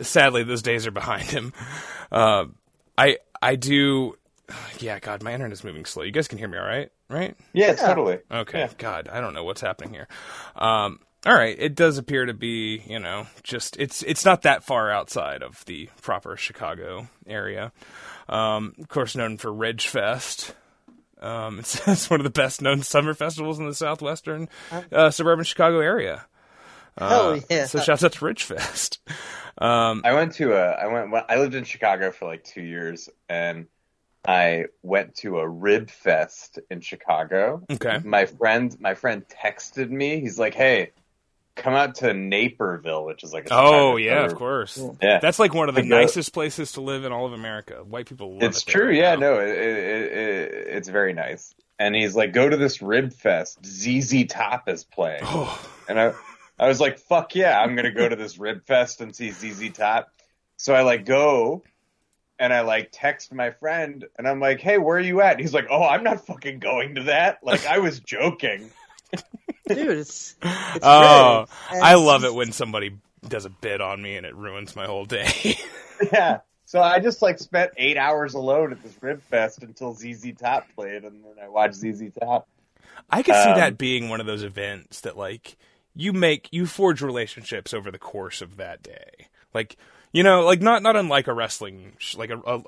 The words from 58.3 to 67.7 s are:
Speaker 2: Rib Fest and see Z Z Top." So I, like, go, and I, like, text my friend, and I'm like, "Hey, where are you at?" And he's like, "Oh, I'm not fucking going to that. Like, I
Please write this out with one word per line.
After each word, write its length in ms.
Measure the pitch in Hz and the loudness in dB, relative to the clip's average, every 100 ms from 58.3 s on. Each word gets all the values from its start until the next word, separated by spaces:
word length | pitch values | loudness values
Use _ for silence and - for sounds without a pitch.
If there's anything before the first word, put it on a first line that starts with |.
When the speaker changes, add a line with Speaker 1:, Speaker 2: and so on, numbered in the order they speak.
| 90 | -8
Speaker 2:
Rib 260 | 104 107 | -8 -8
Fest 360 | - 127 120 - | 2 2 2 -6
and 120 | 110 | -14
see 180 | 113 113 | -10 -12
Z 200 | 92 110 | -10 -12
Z 180 | 101 110 | -10 -12
Top." 360 | - 107 113 - _ _ _ _ | -2 0 0 -4 _ _ _ _
So 180 | - 135 | -10 2
I, 100 | 131 | 4
like, 200 | 131 117 | 6 2
go, 580 | 101 135 151 131 117 180 _ _ _ _ _ _ _ - | 2 4 6 4 2 -2 _ _ _ _ _ _ _ -2
and 120 | 123 | 2
I, 80 | 123 | 2
like, 280 | 113 110 - | 2 -2 -4
text 420 | - 143 147 - | -4 -4 -4 -12
my 180 | 131 120 | -6 -6
friend, 540 | - 156 165 147 139 - - | -4 -6 -4 -6 -10 -18 -6
and 100 | 131 | -4
I'm 120 | 135 | 0
like, 200 | 135 131 | 0 0
"Hey, 180 | 165 208 | 2 2
where 200 | 156 175 | 4 2
are 40 | |
you 200 | 180 185 | 2 4
at?" 120 | 196 | 4
And 80 | 127 | 4
he's 120 | 143 | 0
like, 140 | 139 120 | -2 0
"Oh, 140 | 151 | 2
I'm 200 | 160 175 | 4 2
not 220 | 233 202 | 0 -2
fucking 340 | - - 139 135 | -6 -12 -12 -8
going 360 | 143 127 139 | -4 -2 -4
to 80 | 135 | -4
that. 360 | 139 147 190 - | 0 2 2 0
Like, 220 | 123 123 | -2 0
I 140 | 147 | 2